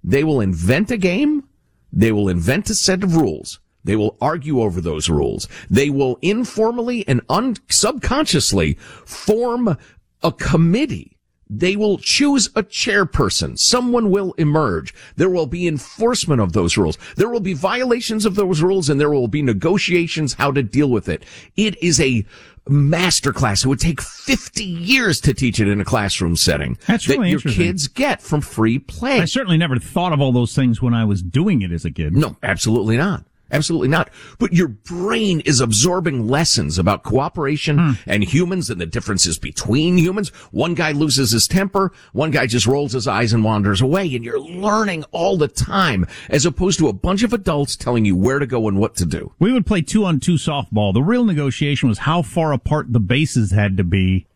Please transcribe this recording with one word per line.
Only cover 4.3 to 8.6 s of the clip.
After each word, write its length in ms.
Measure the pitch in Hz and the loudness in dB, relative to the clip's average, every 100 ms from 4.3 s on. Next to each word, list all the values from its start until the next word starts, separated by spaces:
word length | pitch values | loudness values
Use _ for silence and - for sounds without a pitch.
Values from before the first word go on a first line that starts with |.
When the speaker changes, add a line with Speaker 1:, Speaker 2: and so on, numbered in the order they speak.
| 165 143 135 | -2 -2 0
Speaker 1:
over 200 | 110 87 | 0 -2
those 280 | 82 78 76 | -4 -4 0
rules. 380 | 73 65 50 - - - | 0 0 -4 -10 -14 0
They 200 | 104 147 | 2 2
will 280 | 139 135 120 | 0 0 0
informally 840 | 170 214 240 - 220 240 233 240 - | -2 0 -2 0 0 0 -4 -4 0
and 140 | 123 - | -2 0
un-, 280 | 165 262 208 _ | -2 0 -4 _
subconsciously 1040 | - 208 277 - 269 302 151 - 98 | 0 0 0 -2 0 2 0 2 0